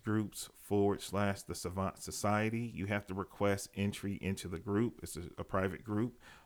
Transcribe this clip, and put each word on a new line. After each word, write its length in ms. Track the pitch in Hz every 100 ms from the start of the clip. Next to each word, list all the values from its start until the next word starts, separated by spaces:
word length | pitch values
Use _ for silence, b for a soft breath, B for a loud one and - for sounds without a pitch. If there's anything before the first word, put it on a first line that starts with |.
groups 460 | - 107 104 - -
forward 460 | - - 101 101 98
slash 420 | - 95 101 95
the 120 | -
Savant 480 | 85 90 92 95 -
Society. 680 | - - 104 104 110 113 117
You 120 | 80 98
have 200 | 104 -
to 80 |
request 560 | 95 92 - 101 98 -
entry 440 | - 101 - 101 98
into 260 | 90 95 87
the 100 | 85
group. 420 | 98 101 117 -
It's 140 | 85 80
a, 60 | 85 -
a 60 |
private 380 | 85 98 95 76
group. 380 | - 104 123 - B B